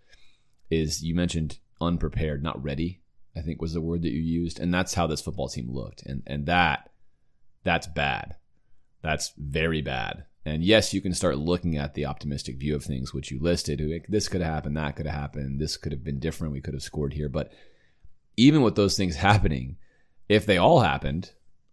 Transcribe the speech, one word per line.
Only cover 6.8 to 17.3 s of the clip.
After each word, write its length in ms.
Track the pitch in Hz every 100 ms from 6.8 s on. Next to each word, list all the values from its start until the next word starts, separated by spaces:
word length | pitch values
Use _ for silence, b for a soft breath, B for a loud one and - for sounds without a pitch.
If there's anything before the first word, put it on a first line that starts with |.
| - _ - _ _ _ - -
that's 240 | 92 85 -
bad. 480 | - 71 53 50 - _ _ _ - _ _
That's 300 | 80 76 - -
very 440 | 73 76 82 80
bad. 420 | 67 65 50 50 - _ -
And 180 | 78
yes, 300 | 87 110 -
you 80 | 98
can 120 | 95
start 240 | 87 90 67
looking 400 | 80 87 87 76
at 160 | 71
the 120 | - 69
optimistic 520 | 71 73 69 - 64
view 180 | 71 73
of 80 |
things, 300 | 69 67 67
which 180 | 69 -
you 80 | 64
listed. 420 | 85 87 - 71
Like, 260 | 76 82 -
this 200 | 104 -
could 140 | 92
have 120 | 82
happened, 240 | 78 76 76
that 180 | 76 -
could 100 | 76
have 100 | 76
happened, 440 | 71 73 67 69
this 180 | 76 -
could 140 | -
have 120 | 67
been 160 | - 69
different, 340 | 80 - 80
we 80 | 69
could 120 | 73
have 100 | 69
scored 300 | - 76 71
here. 160 | 73
But 220 | 73